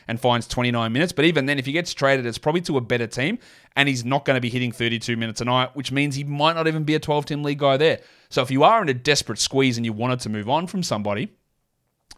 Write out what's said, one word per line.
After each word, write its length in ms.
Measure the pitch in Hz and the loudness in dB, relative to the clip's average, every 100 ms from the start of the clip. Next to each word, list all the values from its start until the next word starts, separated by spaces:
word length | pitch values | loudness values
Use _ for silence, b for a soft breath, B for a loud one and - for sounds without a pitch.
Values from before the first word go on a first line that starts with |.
| - | -8
and 100 | 113 | 0
finds 260 | 123 120 - | 2 2 0
twenty-nine 460 | 123 123 120 113 | -2 0 0 0
minutes. 220 | 123 175 | 0 0
But 100 | - | 2
even 220 | 165 156 135 | 2 2 0
then, 120 | 143 | -2
if 80 | 127 | -2
he 60 | |
gets 220 | 160 - | -4 -4
traded, 320 | - 139 135 120 | 0 2 2 0
it's 120 | 107 | -4
probably 240 | 151 175 | -2 -2
to 160 | 170 135 | 0 -2
a 40 | |
better 260 | 117 120 113 | 0 -2 -2
team, 300 | 127 151 240 B B B 139 | -2 -2 -4 B B B 0
and 140 | 139 | 0
he's 160 | 127 120 | 0 0
not 180 | 139 | 0
gonna 160 | 143 131 | 2 0
be 100 | 120 | 0
hitting 220 | 123 123 | -2 -2
thirty-two 460 | - 117 117 - 117 | -2 -2 -2 -2 -4
minutes 240 | 113 107 | -4 -4
a 40 | 120 | 0
night, 300 | 127 127 147 | 0 0 -4
which 160 | 127 | -4
means 240 | 139 143 135 | 0 0 -2
he 80 | |
might 320 | 143 143 160 165 | -6 2 2 2
not 140 | 160 | 0
even 160 | 156 151 | 0 0
be 100 | 151 | 0
a 40 | |
twelve 260 | 156 147 139 | 2 -2 0
team 180 | 147 | -4
league 160 | 143 139 | -2 2
guy 160 | 143 135 | 2 4
there. 240 | 156 113 b b b | 4 2 b b b
So 120 | 147 | -2
if 80 | 127 | 0
you 140 | 135 | 6
are 180 | 170 226 | 6 6
in 60 | 160 | 2
a 60 | |
desperate 460 | 123 147 139 - 107 | -2 2 0 0 -4
squeeze 360 | - 135 135 117 | -2 2 2 0
and 100 | 117 | -4
you 60 | |
wanted 300 | 107 123 127 | -2 -2 -2
to 80 | 117 | -4
move 180 | 107 104 | -6 -2
on 200 | 151 180 | -2 -2
from 160 | 190 | -6
somebody, 500 | 170 107 101 101 196 _ _ _ _ _ _ _ _ | -4 -2 -2 -4 -6 _ _ _ _ _ _ _ _